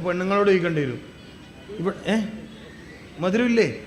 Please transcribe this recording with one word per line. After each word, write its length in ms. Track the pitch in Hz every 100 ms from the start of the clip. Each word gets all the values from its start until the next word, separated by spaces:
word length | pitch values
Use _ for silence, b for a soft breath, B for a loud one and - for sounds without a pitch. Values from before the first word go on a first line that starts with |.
| 175
പെണ്ണുങ്ങളോട് 440 | 180 185 202 202
ചോദിക്കേണ്ടി 300 | 190 170 156
വരും. 160 | 139 120 - - - - - - - 208
ഇവിടെ, 160 | 180 - -
ഏ, 20 | 220 196 - - - - - - - - -
മധുരം 240 | 180 214 240
ഇല്ലേ? 160 | 233 165 107